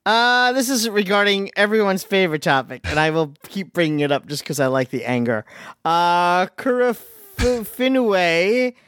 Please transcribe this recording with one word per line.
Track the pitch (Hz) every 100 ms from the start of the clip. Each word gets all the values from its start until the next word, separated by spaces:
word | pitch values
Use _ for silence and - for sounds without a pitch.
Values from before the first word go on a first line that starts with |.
Uh, | - 226 240 247 247
this | 254 247
is | 262 226
regarding | 208 190 202 202 196 196 -
everyone's | 208 220 202 190
favorite | - 196 185 151
topic, | 170 135 123 127
and | - 151
I | 160
will | 160 156 143 -
keep | 196 185
bringing | 175 160 151
it | 143
up | 139 -
just | 147
'cause | - 143
I | 131
like | 131 127
the | 131 117
anger. | 123 120 110 - - - -
Uh, | 160 170 175 175 175 180 185 -
Kurufu-, | 262 247 247 220 - - - -
<laughs> | 247 247
Finue | 208 - 254 262 233 190 175 165 185 247 254 240